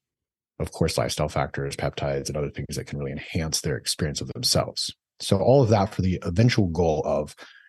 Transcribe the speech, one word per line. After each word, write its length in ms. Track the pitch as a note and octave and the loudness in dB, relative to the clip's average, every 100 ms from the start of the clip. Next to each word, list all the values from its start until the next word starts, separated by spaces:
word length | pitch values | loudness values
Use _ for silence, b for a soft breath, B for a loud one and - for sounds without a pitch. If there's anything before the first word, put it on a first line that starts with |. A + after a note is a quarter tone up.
| _ _ _ _ _ - | _ _ _ _ _ -8
of 100 | F2+ | -6
course, 260 | - E2 - | -2 -2 0
lifestyle 320 | A#1 - D2+ | -2 -2 -2
factors, 460 | D2+ C#2 - C#2 | -2 -4 -4 -6
peptides, 540 | - D2 - D2 C#2+ C#2 | -4 -6 -4 -4 -4 -4
and 80 | D2 | -4
other 140 | C#2+ | -6
things 260 | - C#2 C#2 | -6 -8 -8
that 100 | - | -8
can 140 | C#2+ | -6
really 100 | C#2 | -6
enhance 500 | C2+ - E2+ D#2 - | -8 -6 -4 -2 -2
their 160 | D#2+ B1 | -2 -4
experience 440 | - - D2+ C#2+ | -4 -2 -2 -4
of 120 | C2 | -8
themselves. 600 | - B1 - - - - - _ - | -2 0 2 0 -4 -8 -10 _ -8
So 180 | - G3 | 0 2
all 260 | B2 C#3 | 6 6
of 40 | A2 | 6
that 220 | G#2+ G2 | 4 2
for 100 | - | 0
the 200 | F#2 F2 | 0 0
eventual 440 | F2 F2 A#2+ A#2 F#2 | 0 4 4 6 2
goal 340 | E2 E2 D2+ | 2 2 2
of 300 | D#2 C#2+ D2+ - B B | 0 -2 -2 -10 B B